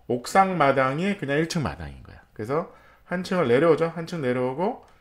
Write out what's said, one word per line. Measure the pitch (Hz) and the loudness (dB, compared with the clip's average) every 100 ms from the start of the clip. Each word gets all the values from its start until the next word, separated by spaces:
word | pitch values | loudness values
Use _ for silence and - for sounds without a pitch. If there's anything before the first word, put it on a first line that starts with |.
| - | -6
옥상 | 123 - 196 190 175 | -4 0 2 4 4
마당이 | 139 139 131 147 196 196 | 4 4 2 0 -2 -4
그냥 | 139 147 | -2 -2
일 | 165 | -2
층 | 170 | -2
마당인 | 101 73 73 65 | -4 -6 -10 -14
거야. | - 87 _ | -18 -20 _
그래서 | - 107 151 185 - - _ | -10 -4 -4 -4 -12 -20 _
한 | - 180 | -10 -8
층을 | 180 185 143 | -2 0 4
내려오죠. | 156 170 151 165 | 4 6 4 0
한 | 175 165 | -4 -8
층 | 170 | -4
내려오고 | 127 127 127 135 202 269 - _ | -2 0 -2 -2 -4 -4 -12 _